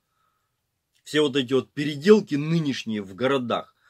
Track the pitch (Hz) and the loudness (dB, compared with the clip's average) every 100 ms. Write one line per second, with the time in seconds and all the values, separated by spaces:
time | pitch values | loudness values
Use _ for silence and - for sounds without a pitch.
0 | _ _ _ _ _ _ _ _ _ _ | _ _ _ _ _ _ _ _ _ _
1 | - 156 - 135 123 131 - - 147 147 | -4 0 0 0 0 0 -2 -6 -6 0
2 | 160 214 - 143 151 170 151 123 - 110 | 4 4 4 -4 -2 -2 -2 -4 -6 -6
3 | 95 95 127 139 120 95 - _ | -8 -4 0 0 -2 -4 -6 _